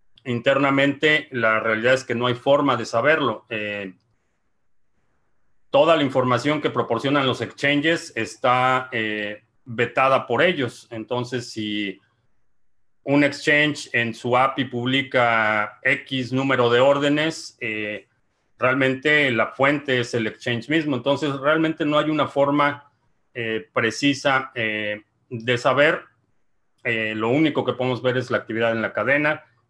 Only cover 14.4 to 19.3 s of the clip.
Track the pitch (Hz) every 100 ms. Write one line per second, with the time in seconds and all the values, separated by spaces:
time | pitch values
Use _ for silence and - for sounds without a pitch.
14.4 | 131 - 127 120 123 131 131 131 120 113
15.4 | 110 107 107 - 131 139 - 131 117 127
16.4 | 139 131 120 120 135 143 143 147 156 156
17.4 | - - 117 107 107 104 - _ _ _
18.4 | _ - 123 135 131 131 151 151 139